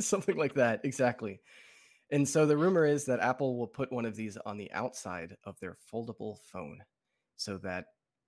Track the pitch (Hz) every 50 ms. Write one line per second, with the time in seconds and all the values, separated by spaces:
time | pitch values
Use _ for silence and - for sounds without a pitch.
0 | 214 - 208 196 - - 180 160 151 135 - 143 123 117 110 104 - 139 127 -
1 | 127 123 117 - 113 101 98 - _ _ - - - - - - - _ _ _
2 | _ _ 147 143 143 - - 160 156 151 147 147 160 185 190 170 156 147 147 143
3 | - 131 123 113 92 123 127 - 143 131 123 120 120 - - - 135 - 131 120
4 | 117 113 101 107 110 107 98 110 - 107 101 101 98 - - 95 120 127 - -
5 | - 98 90 87 82 85 101 - _ 101 95 - 95 90 - - - - - 113
6 | 117 117 110 - 110 107 101 - - - - 92 82 73 - - - _ _ _
7 | _ _ _ _ _ _ _ - - - 98 92 - 95 90 92 - - _ _
8 | _ _ _ _ _